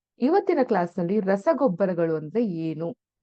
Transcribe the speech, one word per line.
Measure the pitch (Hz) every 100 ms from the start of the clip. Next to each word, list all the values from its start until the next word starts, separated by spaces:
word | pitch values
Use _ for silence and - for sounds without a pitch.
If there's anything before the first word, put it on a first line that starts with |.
| _ _
ಇವತ್ತಿನ | 254 381 403 311
ಕ್ಲಾಸ್ | 254 196 175 -
ನಲ್ಲಿ | 170 214
ರಸಗೊಬ್ಬರಗಳು | 190 196 330 277 269 170 196 170 165 156
ಅಂದ್ರೆ | 151 196 233
ಏನು | 165 160 156 165 - _ _